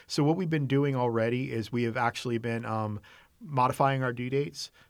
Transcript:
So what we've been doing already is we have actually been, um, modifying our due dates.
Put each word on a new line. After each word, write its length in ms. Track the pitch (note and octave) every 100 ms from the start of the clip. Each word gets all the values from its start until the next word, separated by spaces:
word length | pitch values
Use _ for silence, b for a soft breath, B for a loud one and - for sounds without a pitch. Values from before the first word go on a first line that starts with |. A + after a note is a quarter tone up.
| B
So 180 | -
what 140 | D3 E3+
we've 140 | F3
been 160 | D#3+ C3+
doing 280 | C3+ C#3+ C3
already 560 | B2 A2+ A2+ B2 C3+
is 200 | A#2 G#2
we 100 | A#2+ A#2
have 120 | A#2
actually 400 | C#3 - B2+ A#2
been, 260 | A#2 A#2
um, 360 | A2+ A2 G#2+ G#2 - B B _ G3+
modifying 540 | C3+ B2+ C3 C#3 C3+
our 120 | B2+
due 160 | A#2+ B2
dates. 420 | C3+ D3 - - b b